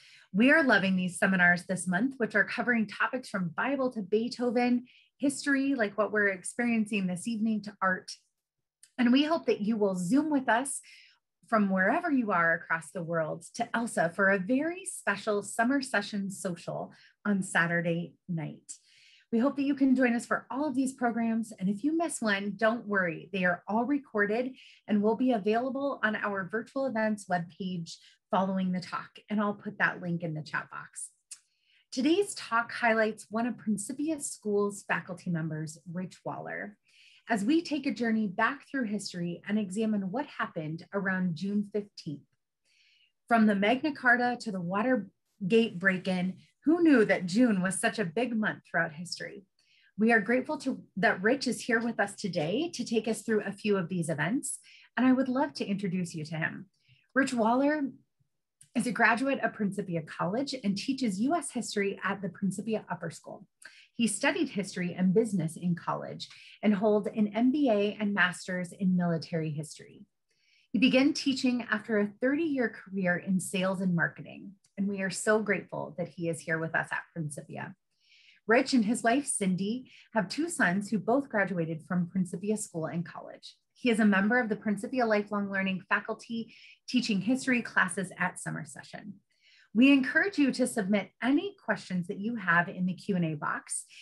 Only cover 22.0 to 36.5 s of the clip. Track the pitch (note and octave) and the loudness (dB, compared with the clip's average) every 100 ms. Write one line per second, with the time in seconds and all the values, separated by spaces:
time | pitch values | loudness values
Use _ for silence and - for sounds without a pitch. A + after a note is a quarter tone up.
22 | E4 - A3 G3 G3+ - A3 A#3 G#3 G3+ | -2 -2 0 0 -2 2 2 2 0 0
23 | F3 D#3 D3+ G3 F3+ F3 - G#3+ B3 C#4+ | 0 -2 -6 0 2 2 0 0 2 0
24 | - G#3+ G3+ G#3+ B3+ C4 - - - G#3 | 0 0 2 2 -2 -6 -20 -20 -2 2
25 | G#3 A3 B3+ A#3 F#3+ A3 B3+ B3+ C#4 B3+ | 2 2 2 2 2 2 0 -2 -4 0
26 | G#3+ G#3+ G#3 G3 F3+ A3 A#3+ C4+ C4+ A3 | -2 0 -2 -4 -4 -6 -6 -4 -2 0
27 | G#3+ G#3 - F3+ F3 - F#3+ F3+ E3 - | 0 -2 -2 -4 -4 -8 -6 -6 -8 -14
28 | - _ _ F#3+ G3 F#3+ F#3 F3+ - - | -20 _ _ 0 0 0 -2 -2 -4 -10
29 | - - _ G#3+ G#3 G3+ G#3+ G#3 F3 - | -10 -18 _ -2 -2 -4 -8 -2 -2 -2
30 | F3+ E3+ E3 D3+ D3+ C#3+ - - D3 - | -4 -4 -4 -6 -6 -8 -8 -14 -14 -16
31 | - _ _ - _ _ _ _ _ - | -16 _ _ -20 _ _ _ _ _ -2
32 | C4 F4 G4+ - - A3+ A#3 - A#3 A3 | 2 4 2 -4 -2 -2 -2 0 2 4
33 | G#3+ A3 - G#3+ A#3+ A#3 - G#3 - C4+ | 2 0 -6 -4 -2 -4 -2 -2 -4 -6
34 | D4 D4+ - - G#3+ G3+ G3+ G3+ - F3 | -4 -4 -6 -8 -2 0 0 -2 -4 -4
35 | - F3 - E3+ D#3+ D#3 D#3 D#3 - E3+ | -4 -10 -4 -4 -2 -6 -8 -10 -12 -10
36 | F#3 - D3+ C#3 E3 | -10 -10 -12 -10 -10